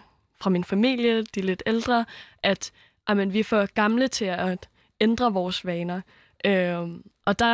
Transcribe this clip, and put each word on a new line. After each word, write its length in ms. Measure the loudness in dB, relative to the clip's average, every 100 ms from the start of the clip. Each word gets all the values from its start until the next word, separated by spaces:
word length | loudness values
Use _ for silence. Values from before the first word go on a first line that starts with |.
| -12 _ _ -4
fra 80 | 0
min 140 | 0
familie, 600 | 0 2 2 2 2 0
de 180 | -2 -4
lidt 220 | -2 -2 -2
ældre, 400 | -2 0 0 -2 -8 -20 _
at, 280 | -2 -2 -6 _ _ _ -2
"Jamen, 240 | 0 0
vi 60 | 0
er 40 |
for 300 | 0 0 0
gamle 340 | 2 2 2 0
til 180 | -2 -4
at 440 | -2 -2 -4 -8 _ _ 0
ændre 320 | 2 2 2
vores 320 | 0 -2 -4 -4
vaner." 360 | -4 -4 -6 -10 _ _ _ 0
Øhm, 580 | 2 2 -2 -6 -10 -18 _ -2
og 140 | 2
der, 60 | 2